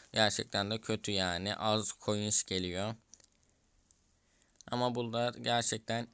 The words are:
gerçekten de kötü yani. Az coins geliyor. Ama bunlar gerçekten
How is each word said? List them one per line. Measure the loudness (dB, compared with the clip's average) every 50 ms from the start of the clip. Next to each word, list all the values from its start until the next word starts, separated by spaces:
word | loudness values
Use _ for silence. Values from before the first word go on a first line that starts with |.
| -20 -4 2
gerçekten | 4 4 4 4 2 -2 -2 -2 -2 -2 0
de | -2 -4
kötü | -2 -2 -2 -2 -2 0
yani. | 0 2 2 2 0 0 -2 -2 -4
Az | 0 0 2 2 2 0 -2 -6 -4
coins | -2 -2 0 0 0 2 2 2 2
geliyor. | 0 0 -2 -2 -2 -2 -2 -4 -4 -6 -8 _ _ -20 -20 -20 _ _ _ _ _ _ _ _ _ _ _ _ _ _ _ _ _ _ _ _ _ _ _ _ _ _ -20 -10 -6
Ama | -2 0 0 0 0
bunlar | 0 -2 -2 0 0 0 0 -2
gerçekten | -2 -2 0 2 2 2 2 0 -2 -2 -4 -4 -4 -4 -6